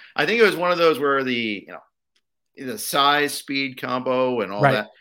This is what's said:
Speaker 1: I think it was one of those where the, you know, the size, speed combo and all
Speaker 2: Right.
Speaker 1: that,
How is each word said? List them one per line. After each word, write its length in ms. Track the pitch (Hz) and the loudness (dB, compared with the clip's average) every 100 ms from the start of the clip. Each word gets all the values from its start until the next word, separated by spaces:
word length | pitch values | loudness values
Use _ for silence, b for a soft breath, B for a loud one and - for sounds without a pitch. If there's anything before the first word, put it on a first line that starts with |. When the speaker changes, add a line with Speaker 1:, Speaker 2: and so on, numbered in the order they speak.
| B - | B -2
Speaker 1:
I 80 | 156 | 0
think 140 | 233 | 4
it 40 | |
was 120 | 208 160 | 2 2
one 140 | 180 | 0
of 60 | 170 | 4
those 200 | 165 135 | 4 4
where 260 | 143 139 | 2 0
the, 400 | 131 120 113 101 - | 0 -2 -2 -6 -10
you 60 | |
know, 960 | 87 _ _ _ _ _ _ _ - 131 | -20 _ _ _ _ _ _ _ -16 -12
the 60 | 107 | -10
size, 560 | - 151 143 147 143 | -4 2 2 2 0
speed 460 | 143 - 139 135 131 | -4 -6 -6 -6 -8
combo 600 | 127 127 131 127 131 123 | -6 -4 -2 0 0 0
and 120 | 95 | -2
all 100 | 101 | 2
Speaker 2:
Right. 100 | 139 | 2
Speaker 1:
that, 180 | 123 104 b | 2 -4 b